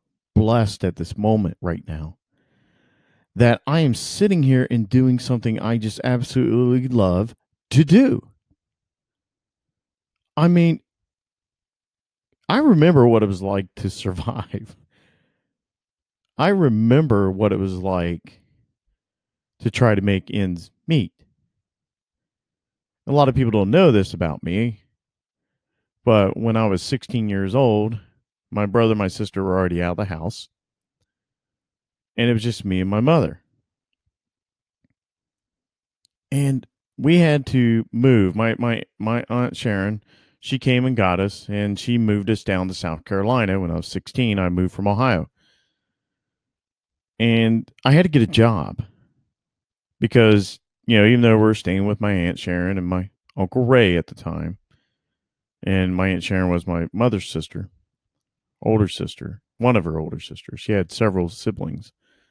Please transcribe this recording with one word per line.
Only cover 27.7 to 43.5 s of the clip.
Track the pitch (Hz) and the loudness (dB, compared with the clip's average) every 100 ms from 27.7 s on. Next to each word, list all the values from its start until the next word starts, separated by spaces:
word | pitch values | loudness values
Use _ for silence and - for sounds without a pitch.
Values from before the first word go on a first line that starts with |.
| 107 107 110 - _ _ _ _ | 2 0 -6 -14 _ _ _ _
my | 101 104 | -4 -2
brother | 113 113 | 0 2
and | 107 | 0
my | 95 | -2
sister | - 104 98 | -4 -8 -6
were | 95 92 | -2 0
already | 92 87 | 0 -2
out | 87 | -4
of | 87 | -4
the | 101 | -6
house, | 82 82 - - _ _ _ _ _ _ _ _ _ _ _ _ _ _ _ _ - | -8 -10 -10 -16 _ _ _ _ _ _ _ _ _ _ _ _ _ _ _ _ -2
and | 117 | 0
it | |
was | 113 | 0
just | 117 113 | -2 -4
me | 98 92 | -4 -2
and | 95 | 0
my | 104 | 0
mother. | 127 165 85 69 _ _ _ _ _ _ _ _ _ _ _ _ _ _ _ _ _ _ _ _ _ _ _ _ _ _ _ _ _ | 2 2 0 -6 _ _ _ _ _ _ _ _ _ _ _ _ _ _ _ _ _ _ _ _ _ _ _ _ _ _ _ _ _
And | 135 139 131 - _ _ - | -4 -2 -2 -6 _ _ -4
we | 139 175 | 2 4
had | 165 147 131 | 4 2 0
to | 135 120 113 - | 0 2 2 -2
move. | 117 131 120 95 | 0 4 4 4
My, | 90 113 113 | 0 -2 -2
my, | 120 117 - - | -2 -4 -8 -8
my | 110 120 - | -4 -4 -4
Aunt | 120 123 - | -4 -4 -4
Sharon, | 123 101 98 107 - _ _ _ | -4 -2 -2 -6 -10 _ _ _
she | - 131 | -8 -4
came | 135 123 127 | 0 0 0
and | 117 | 0
got | 95 90 | 0 0
us, | 101 - - | -2 -6 -10
and | 104 104 101 | -6 -4 -6
she | - 120 | -4 -2
moved | 110 104 98 | 0 0 -2
us | 107 | -4
down | - 95 92 | -2 -4 -4
to | |
South | 92 87 80 | -6 -8 -10
Carolina | - 98 101 127 104 | -6 -4 -2 0 0